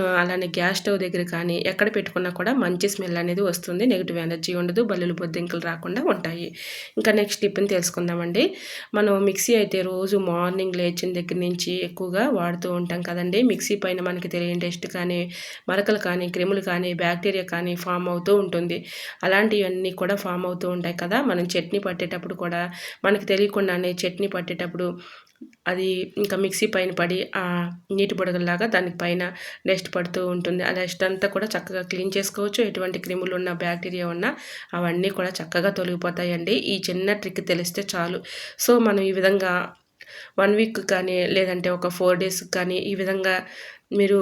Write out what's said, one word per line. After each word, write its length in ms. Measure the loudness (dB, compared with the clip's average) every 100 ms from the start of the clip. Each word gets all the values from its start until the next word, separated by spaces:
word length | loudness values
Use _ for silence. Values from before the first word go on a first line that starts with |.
| 4 4
అలానే 320 | 2 0 -2
గ్యాస్ 300 | 0 2 2
స్టవ్ 180 | 0 0
దగ్గర 240 | 0 -2 -2
కానీ 300 | -2 0 0 0
ఎక్కడ 220 | 2 2
పెట్టుకున్నా 360 | 2 -2 -2 -4
కూడా 220 | -2 0 2
మంచి 320 | 2 2 0
స్మెల్ 280 | 0 -2 -2
అనేది 240 | 0 0
వస్తుంది, 420 | 0 -2 -4 2 4
నెగిటివ్ 300 | 4 0 -2
ఎనర్జీ 320 | -2 -4 -2 -2
ఉండదు, 260 | 0 2
బల్లులు, 300 | 2 0 0
బొద్దింకలు 480 | -2 -4 -4 -4 -4
రాకుండా 400 | -4 -6 -4 -2 0
ఉంటాయి. 420 | 0 -2 -6 -8 -10 -12 -12 -8 0
ఇంకా 160 | 4
నెక్స్ట్ 300 | 4 2 0
టిప్‌ని 280 | 0 2 2
తెలుసుకుందామండి. 720 | 2 0 -2 -2 -2 0 2 2 0 -12 -12 -4
మనం 220 | 2 4 4 4
మిక్సీ 300 | 2 4 4
అయితే 240 | 4 2
రోజు 380 | 0 -2 0 2 2
మార్నింగ్ 500 | 2 2 0 0 0
లేచిన 300 | 0 0 -2
దగ్గర 260 | -2 -2 -2
నుంచి 340 | 0 0 -2 -2
ఎక్కువగా 440 | -4 -6 -2 0 2
వాడుతూ 400 | 2 0 -2 -2
ఉంటాం 280 | -2 -2 -2
కదండి. 400 | -4 -2 0 4
మిక్సీ 340 | 4 2 0 0
పైన 220 | 0 -2
మనకి 300 | -2 -4 -4
తెలియని 320 | -2 -2 0 -2
డస్ట్ 220 | -4 -6
కానీ, 320 | -4 -2 -2 -2 -8 -12 -10 -2
మరకలు 340 | 0 2 2 2
కానీ, 220 | 0 -2
క్రిములు 340 | 0 2 2 0
కానీ, 240 | 0 0 0
బ్యాక్టీరియా 520 | 0 2 0 0 -2
కానీ 260 | -2 -2 -4
ఫామ్ 300 | -2 -2 0
అవుతూ 260 | 0 4 4
ఉంటుంది. 420 | 4 0 -2 -4 -6 -12 -12 -4
అలాంటివన్నీ 680 | 2 4 4 4 2 0 -2 -2
కూడా 220 | 0 0
ఫామ్ 280 | 0 -2 -2
అవుతూ 240 | -2 -2
ఉంటాయి 280 | -2 -2 -4
కదా. 220 | 0 0
మనం 200 | 2 0 0
చట్నీ 300 | -2 0 -2
పట్టేటప్పుడు 560 | -2 -4 -4 -6 -8 -6
కూడా 260 | -4 -2 -4 -6 -12 -2
మనకి 240 | 2 2 2
తెలియకుండానే 600 | 2 4 2 2 2 0 -2
చట్నీ 340 | -4 -2 -4
పట్టేటప్పుడు 580 | -2 -4 -6 -6 -2 -4 -4 -12 -20 -20 _ -20 _ -4
అది 200 | -2 0 -2 -4 -2
ఇంకా 180 | 0 2
మిక్సీ 280 | 0 0 0
పైన 240 | 2 0
పడి 260 | 0 0 0 -2 -4
ఆ 80 | -2 0 -2 -6 -4
నీటి 240 | 0 2 2
బుడగల్లాగా 500 | 0 2 2 2 2
దాని 240 | 2 0 -2
పైన 260 | 0 0 -2 -6 -14 -6 0
డస్ట్ 240 | 0 0
పడుతూ 300 | -4 -2 -2 -2
ఉంటుంది. 340 | 0 0 0
ఆ 80 | 0
డస్ట్ 320 | 0 -2 0
అంతా 240 | 0 2 0
కూడా 200 | 0 -2
చక్కగా 340 | -4 -4 -8
క్లీన్ 300 | -4 -4 -2
చేసుకోవచ్చు. 460 | -2 -2 -2 -2 0
ఎటువంటి 360 | 0 0 -4 -4
క్రిములు 360 | -4 -4 -2 -2
ఉన్నా, 180 | -2 -2
బ్యాక్టీరియా 480 | -2 -2 -4 -4 -4
ఉన్నా 240 | -2 -2 -4 -12 -16 -8
అవన్నీ 380 | -2 0 2 0
కూడా 200 | 0 -4
చక్కగా 400 | -4 -2 0 2
తొలగిపోతాయండి. 840 | 0 -2 -2 -2 -2 -2 -2 0 0 0
ఈ 120 | -2 -2
చిన్న 280 | -2 0
ట్రిక్ 300 | 0 -2 -6 0
తెలిస్తే 360 | 0 0 -4 -4
చాలు. 340 | -2 -2 -4 -8 -12 -14 -2
So, 140 | 6 6
మనం 240 | 6 4
ఈ 80 | 2
విధంగా 420 | 4 4 4 2 0 -2 -10 _ _ -20 -18 -6 4
వన్ 180 | 6 6
వీక్ 260 | 4 0 0
కానీ, 320 | 0 2 0 2
లేదంటే 400 | 4 2 0 0
ఒక 180 | 0 -2
ఫోర్ 280 | 2 4 4
డేస్ 240 | 2 -2 -4
కానీ 260 | -2 0 -2
ఈ 120 | -2 -2
విధంగా 400 | -2 0 2 0 -2 -14 -18 -20 _
మీరు 260 | 2 6 6